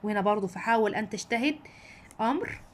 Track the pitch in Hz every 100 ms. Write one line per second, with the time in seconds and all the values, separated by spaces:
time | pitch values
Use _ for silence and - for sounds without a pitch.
0 | 214 208 202 214 190 - - 226 214 -
1 | 214 202 - 233 269 302 - - - -
2 | - - 220 302 466 - -